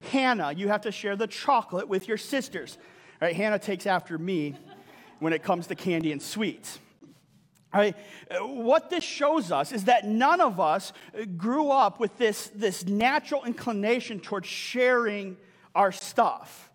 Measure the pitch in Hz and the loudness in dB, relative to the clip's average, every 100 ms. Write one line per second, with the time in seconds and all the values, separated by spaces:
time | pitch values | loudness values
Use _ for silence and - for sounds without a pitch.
0 | - 269 262 233 147 151 202 208 214 196 | -2 0 2 2 0 -2 0 0 -2 -6
1 | 208 202 226 - - 262 220 180 208 190 | -6 -4 -4 -4 2 2 2 -6 -2 -4
2 | 190 214 - 277 - 180 139 - - - | -2 -6 -2 -4 -4 -10 -12 -16 -20 -20
3 | - - 170 165 214 208 - 190 202 180 | -20 -4 -2 0 0 0 -2 -4 0 0
4 | - 165 170 185 147 139 - - - - | -2 -8 -2 -2 -2 -6 -16 -20 -20 -20
5 | - - 160 160 - 175 170 180 185 165 | -20 -4 -2 -2 0 -2 -2 -6 -2 0
6 | 165 143 - 214 214 - - - _ _ | 0 -4 -8 -4 -4 -4 -14 -18 _ _
7 | - - _ _ _ _ _ 190 208 - | -20 -20 _ _ _ _ _ 2 2 2
8 | - - - 180 214 269 226 311 320 349 | -14 -20 -8 -6 -6 -4 4 4 4 -4
9 | - - 285 320 190 139 147 247 190 240 | -4 0 2 4 2 0 0 0 4 4
10 | 202 220 269 349 311 185 165 170 - - | 4 2 4 6 4 4 2 2 -2 -16
11 | - 202 220 175 202 269 294 269 214 - | -16 -12 -10 -6 -2 0 4 6 4 2
12 | 214 - 233 208 - 208 208 180 175 202 | -4 2 0 0 -8 -2 -2 -2 -2 2
13 | 233 294 - 285 240 233 - 214 208 247 | 2 2 0 -4 -4 -6 -4 -2 2 0
14 | - 214 - - 180 - - 240 254 247 | -2 -10 -6 -6 -6 -10 -6 2 4 4
15 | 233 208 196 185 - _ - 170 196 185 | 2 -4 -8 -12 -20 _ -6 2 2 2
16 | - - 208 - - - - | -6 2 2 0 -12 -20 -20